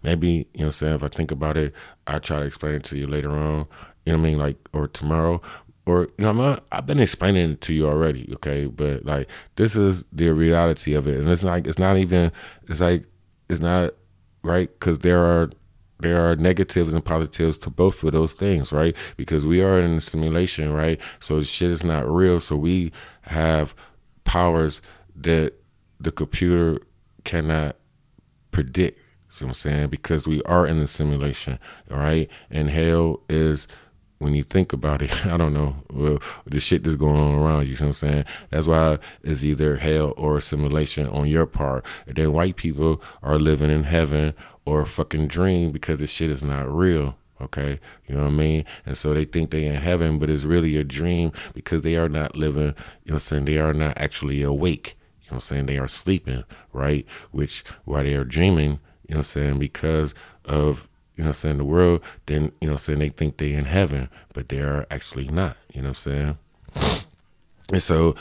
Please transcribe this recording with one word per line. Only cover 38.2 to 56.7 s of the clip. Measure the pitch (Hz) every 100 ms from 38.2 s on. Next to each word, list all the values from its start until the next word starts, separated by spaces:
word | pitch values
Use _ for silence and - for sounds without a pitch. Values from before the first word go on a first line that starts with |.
| 71 - -
That's | 76 78
why | 80 80 76 - -
it's | 76 73
either | 73 73 76 69
hell | 78 78 76 -
or | 73 73
a |
simulation | - 73 73 76 73 - 71
on | 67 73
your | 80 80
part. | - 69 65 - - -
And | 67
then | 78
white | 76 92 90
people | 85 71 80 78 - -
are | 67 76
living | 76 73 76
in | 78
heaven | 73 82 78 76 76 76 - -
or | - 76
a | 76
fucking | - 78 78 76
dream | 85 95 90 85
because | 73 - 76
this | 73
shit | - 80
is | 69
not | 71 69 67
real, | 76 92 82 71 67 _ -
okay? | 65 - 71 69 - - -
You |
know | 69
what | 71
I | 73
mean? | 78 78 73 - -
And | 73
so | 76
they | 76
think | 76 85 78
they | 78 76
in | 71
heaven, | 82 87 82 78
but | 76
it's | 76
really | 73 87 80 76
a |
dream | 73 65 85 87 82 - -
because | - - 82
they | 78 82
are | 82
not | 73 76 78
living, | 76 71
you | 76
know | 71 - -
what | -
I'm | 78
saying? | - 76 71
They | 78
are | 78
not | 76 76 -
actually | 73 - 71 69
awake. | 71 71 87 76 - - _ _
You | -
know | 62
what |
I'm |
saying? | - 69 69
They | 69
are | 67
sleeping, | - 90 92 - 64 - - _